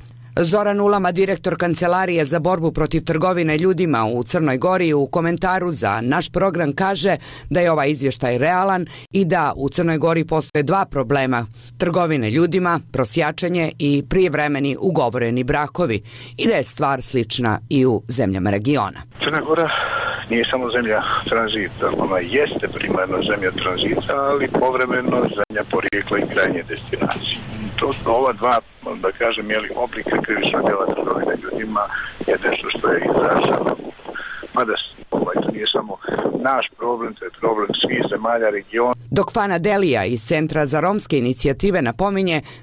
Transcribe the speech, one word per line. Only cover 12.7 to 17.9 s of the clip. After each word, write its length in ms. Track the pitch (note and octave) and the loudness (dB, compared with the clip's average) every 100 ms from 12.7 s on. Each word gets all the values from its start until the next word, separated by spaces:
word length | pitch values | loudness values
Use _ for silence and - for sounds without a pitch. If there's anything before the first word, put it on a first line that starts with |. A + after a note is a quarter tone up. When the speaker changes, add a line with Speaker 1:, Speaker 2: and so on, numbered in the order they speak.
| E3 - | 0 -2
Speaker 1:
prosjačenje 800 | B2+ B2 E3 D3+ E3 F3 F3+ D#3+ - | -2 0 0 0 0 -2 0 0 0
i 240 | D3 C#3+ C3+ | 2 2 2
prijevremeni 680 | F#3+ F3+ D3 D3+ C#3+ C#3 C3 | 2 4 2 0 0 0 0
ugovoreni 640 | F#3+ E3 B2 A#2+ A#2 B2 | 0 2 2 2 0 0
brakovi, 580 | B2+ C#3+ D3 - F3 A2+ - - - - | 0 0 -2 -2 0 0 -4 -16 -14 -2
i 120 | - | 2
da 60 | |
je 100 | F#3+ | 2
stvar 380 | B2 - C#3+ C3+ | 0 0 0 0
slična 560 | - B2+ A2+ - A#2 G#2 - | -2 -2 0 0 0 0 0
i 160 | C#3 | 2
u 160 | B2+ | 4